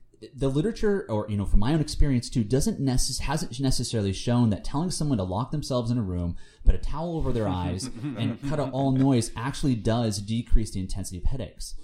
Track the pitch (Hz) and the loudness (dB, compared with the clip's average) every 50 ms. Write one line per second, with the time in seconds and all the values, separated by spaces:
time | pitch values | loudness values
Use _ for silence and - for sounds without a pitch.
0 | - - _ _ 110 - - 123 135 135 131 147 160 226 - - 214 208 202 196 | -20 -20 _ _ -20 -16 -6 -2 -2 0 2 2 0 0 0 0 0 0 0 0
1 | - - 110 107 104 - 104 101 98 - - 101 101 127 160 160 143 - - - | -2 -4 -4 -4 -2 -2 -2 -2 4 6 6 6 6 6 2 2 0 0 2 4
2 | 151 143 131 120 - - - 135 107 101 123 139 - 226 208 - 139 135 123 135 | 4 4 4 2 0 0 -2 -2 0 2 2 2 2 0 -2 0 0 0 2 2
3 | - - 127 - - 139 147 156 - - 117 127 139 131 127 - 120 - - 110 | 0 0 -2 -4 -2 -2 -2 -2 -4 -6 -6 -2 0 0 0 0 0 -2 -2 0
4 | 101 98 95 - - 123 120 120 123 113 98 85 - - - 143 170 185 - - | 0 -2 -2 -2 0 0 2 4 4 2 2 0 -2 -4 -2 -2 -2 -2 -2 -2
5 | 156 147 135 101 95 92 92 104 127 - - 147 - - 135 123 117 117 120 123 | -2 0 0 0 -2 -2 -4 -4 -4 -4 -6 -6 -4 -2 -2 -2 0 0 0 -2
6 | 107 92 90 87 87 87 87 - - - - - - - 90 90 - - 104 151 | -2 -2 -2 -2 -2 -4 -4 -6 -10 -14 -16 2 4 4 6 6 2 -2 -2 -4
7 | 165 175 165 160 131 131 117 117 107 95 92 90 90 90 90 98 95 131 - 110 | -4 -4 -4 -2 0 0 0 0 0 0 -2 -2 -2 -2 -4 -4 -6 -8 -8 -8
8 | 120 147 123 107 113 - 113 - 139 139 151 147 131 135 123 135 139 135 131 131 | -8 -8 -4 -4 -4 -4 -4 -4 -4 -4 -2 -2 -2 -2 -2 0 0 2 2 4
9 | 131 139 135 117 113 - - 113 117 139 135 - - 143 123 107 98 113 110 123 | 4 4 4 2 0 -2 -4 -6 -6 -6 -4 -2 0 0 0 0 0 0 0 0
10 | 120 110 101 104 101 104 113 117 117 - - 113 110 - - 98 92 95 - 98 | 0 -2 -2 -4 -4 -4 -4 -4 4 6 6 6 6 4 -4 -6 -4 -4 -4 -6
11 | 92 - 92 87 - - - - 101 - - - - - - - | -6 -8 -4 -2 0 0 0 0 -4 -8 -10 -12 -10 -10 -10 -10